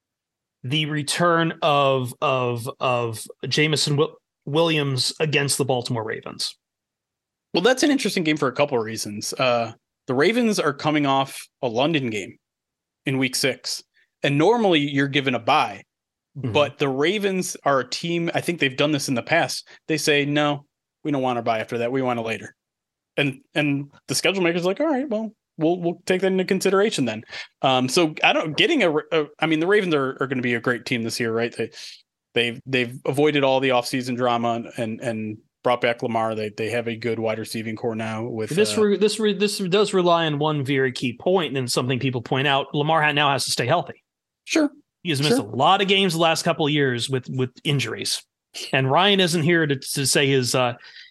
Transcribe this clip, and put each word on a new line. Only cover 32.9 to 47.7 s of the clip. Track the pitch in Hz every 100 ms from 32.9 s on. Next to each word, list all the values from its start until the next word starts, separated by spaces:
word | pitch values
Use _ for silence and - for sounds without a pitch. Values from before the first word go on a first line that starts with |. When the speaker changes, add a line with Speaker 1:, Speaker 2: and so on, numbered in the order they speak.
| 131 -
Speaker 2:
avoided | 135 151 143
all | 135 131
the | 135
offseason | 123 120 131 127 123
drama | 123 120 117
and, | 117 113 -
and, | 113 113
and | 123 110 107 107 _ _
brought | 123 120
back | 120 117
Lamar. | 123 113 113 107
They, | 107 104
they | 110
have | 120 117
a | 113
good | 117 113
wide | 110 110
receiving | 107 117 110 110
core | 120 110
now | 113 110
with, | 120 113 107
Speaker 1:
This | 156 214 208
Speaker 2:
uh, |
Speaker 1:
re-, | 208 190
this | 214 208
re-, | 214
this | 185 202 202
does | 185 196 202 190
rely | 175 170 160
on | 147
one | 156 151
very | 131 135 131
key | 127 123 110
point, | 185 185 147 135
and | 123
something | 160 127 127
people | 131 123
point | - 131 143
out, | 139 139 151
Lamar | 151 160
ha-, | 151
now | 147 143
has | 135 -
to |
stay | - 123
healthy. | 170 160 - _ _ _ _ -
Speaker 2:
Sure. | 330 294 - _ _
Speaker 1:
He | 175
has | 135
missed | 151 254
Speaker 2:
Sure. | 110
Speaker 1:
a | 113
lot | 151 196
of | 196
games | 196 196
the | 160
last | 165 156
couple | 170 160 147
of |
years | 147 135 120 117
with, | 131 -
with | 131 123 -
injuries. | 165